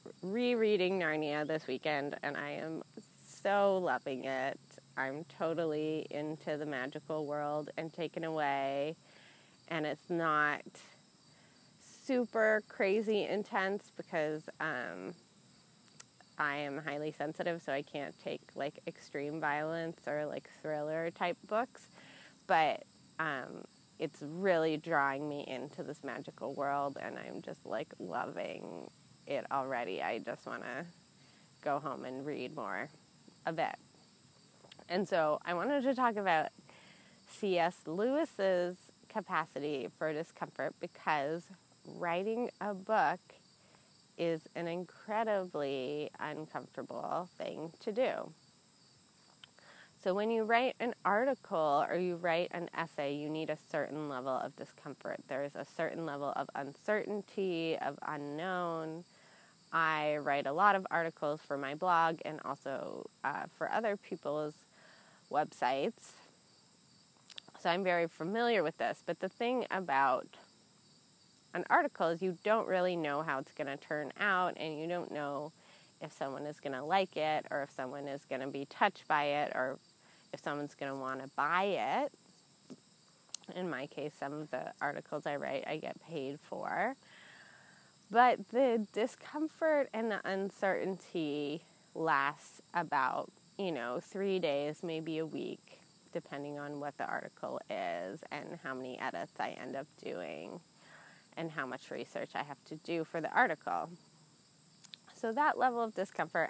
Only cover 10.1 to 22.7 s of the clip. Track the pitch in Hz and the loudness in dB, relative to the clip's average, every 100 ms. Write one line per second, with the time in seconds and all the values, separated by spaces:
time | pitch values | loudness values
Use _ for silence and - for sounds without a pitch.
10.1 | 170 165 151 147 147 - - - - - | 0 4 4 4 2 -4 -16 -16 -20 -20
11.1 | - - - - - - - - - - | -20 -20 -20 -20 -20 -20 -18 -14 -8 0
12.1 | 254 233 226 220 214 - - 196 208 214 | 2 2 4 4 4 0 0 4 4 4
13.1 | 202 170 190 202 220 190 202 - - - | 2 2 0 -2 0 0 -2 -6 -12 -4
14.1 | 170 151 156 - - 160 127 101 90 92 | -2 0 -2 -8 -4 -4 -2 -4 -6 -8
15.1 | 175 - - - - - - - - - | -10 -16 -20 -20 -20 -20 -20 -20 -18 -18
16.1 | - - - 151 143 147 139 156 143 151 | -20 -10 -2 0 0 -2 -4 -4 -4 -4
17.1 | 147 151 156 175 170 - 139 147 151 139 | -2 -4 -2 -2 -2 -2 -2 -2 -6 -6
18.1 | - - 147 - - 143 - - - - | -8 -8 -8 -8 -6 -6 -6 -12 -12 -8
19.1 | 143 143 160 151 147 156 165 165 170 - | -6 -4 -2 0 0 0 -2 -4 -6 -4
20.1 | 147 151 139 - - 156 151 151 160 165 | -4 -2 -6 -10 -8 -4 -2 -2 -2 -2
21.1 | - 180 170 - 214 247 - - - - | -2 -2 -2 -2 0 0 -6 -20 -20 -20
22.1 | - - - - 170 151 | -20 -20 -6 4 6 6